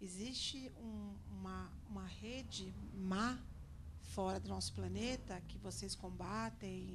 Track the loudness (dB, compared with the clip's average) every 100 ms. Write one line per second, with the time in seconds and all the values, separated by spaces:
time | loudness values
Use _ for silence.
0 | -6 -2 0 2 0 0 -4 -6 -4 -2
1 | -4 -4 -4 -4 -2 -2 -2 -6 -4 -4
2 | -2 -4 -2 -2 -2 -2 -2 -4 -4 0
3 | 4 6 6 4 -2 -6 -8 -8 -6 -6
4 | -2 2 4 4 2 2 2 2 2 4
5 | 4 2 0 -4 -4 -4 -2 -2 -2 -2
6 | -2 -2 0 2 2 0 -2 0 -2